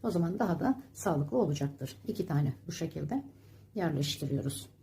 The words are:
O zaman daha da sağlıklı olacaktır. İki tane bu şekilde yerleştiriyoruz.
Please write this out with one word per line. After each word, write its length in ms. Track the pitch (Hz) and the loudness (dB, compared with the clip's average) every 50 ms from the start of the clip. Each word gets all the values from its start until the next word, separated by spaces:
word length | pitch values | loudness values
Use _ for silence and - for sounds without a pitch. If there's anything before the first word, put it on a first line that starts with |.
| - | 0
O 80 | 233 | 2
zaman 280 | 175 175 170 165 185 220 | 2 4 2 2 2 0
daha 200 | 240 190 165 - | 2 2 2 2
da 240 | - 254 269 - - - - | 2 0 0 0 -4 -16 -14
sağlıklı 440 | - - 202 165 143 143 147 - | -2 0 2 2 2 0 2 2
olacaktır. 600 | 254 220 147 147 143 139 139 143 - 135 131 - - - | 2 4 2 2 0 0 -2 -2 -6 -10 -10 -10 -8 -6
İki 180 | - - - 180 | -6 -4 -4 -2
tane 280 | - 156 147 147 139 131 - - | 0 2 2 2 2 0 -4 -10
bu 40 | 170 | -10
şekilde 520 | 170 - 170 156 - 156 147 147 - 277 - - - - - - - - - - - | -6 -6 -6 -6 -4 -6 -4 -2 -2 -2 -4 -6 -16 -20 -20 -20 -20 -20 -20 -10 -4
yerleştiriyoruz. 920 | 220 180 160 147 139 143 147 - - 151 139 139 139 - 139 - - - - - - | 0 0 2 2 2 0 0 -2 -4 -2 -2 0 0 0 -2 -4 -4 -12 -14 -20 -20